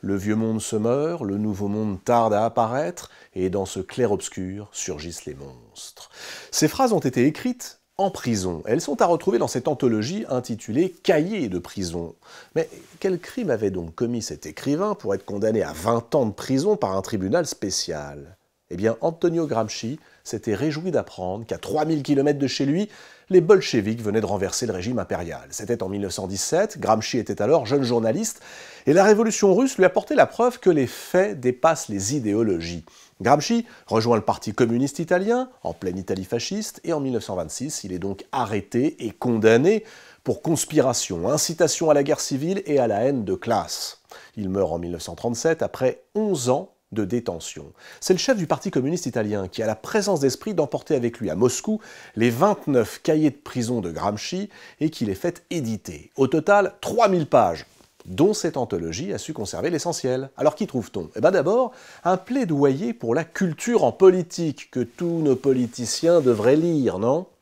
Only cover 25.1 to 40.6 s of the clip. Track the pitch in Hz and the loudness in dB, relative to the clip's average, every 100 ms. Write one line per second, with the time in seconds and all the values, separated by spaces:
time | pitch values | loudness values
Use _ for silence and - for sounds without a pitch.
25.1 | 92 85 73 - - 104 117 95 101 101 | -6 -6 -10 -12 -12 -4 -4 -2 -4 -6
26.1 | - 95 98 - 160 214 151 95 110 - | -6 -6 -6 -2 0 0 -2 2 2 2
27.1 | 123 104 101 104 160 110 143 127 120 113 | -4 -2 -2 2 2 4 0 2 2 2
28.1 | 139 220 - - - - - - 160 196 | 0 -4 -8 -18 -20 -20 -4 4 6 8
29.1 | 208 226 - 202 185 269 - 185 214 - | 6 4 4 4 6 4 4 4 4 0
30.1 | 285 139 - 240 233 - 156 120 - - | 4 4 4 0 2 4 4 2 -4 0
31.1 | 180 202 180 123 127 160 160 - 101 98 | 2 2 0 -2 2 2 2 -2 -4 -2
32.1 | 143 107 101 113 87 85 85 - - - | -2 0 2 2 0 -4 -8 -12 -20 -20
33.1 | _ 95 151 - 233 226 - - 113 113 | _ 4 4 4 -2 -2 -16 0 0 4
34.1 | 113 - - - 104 120 117 139 - 165 | 2 2 -2 -4 2 2 4 0 -4 0
35.1 | 180 196 240 254 - - - 92 - 90 | 0 2 0 -2 -8 -10 -6 -6 -6 -4
36.1 | 95 95 117 - 196 214 - 165 156 135 | -6 -2 -4 -4 -6 -8 -10 -4 -4 -2
37.1 | 117 - 95 80 - 135 - 98 90 95 | -4 -4 -6 -6 -8 -8 -8 -8 -6 -6
38.1 | 98 - 135 110 104 98 117 147 - 117 | -6 -6 -4 -2 -4 -2 -2 -2 -2 -10
39.1 | - 123 113 110 117 156 214 - - - | -6 -2 4 6 8 6 2 -2 -20 -20
40.1 | - - 113 - 160 | -12 -4 -4 0 -2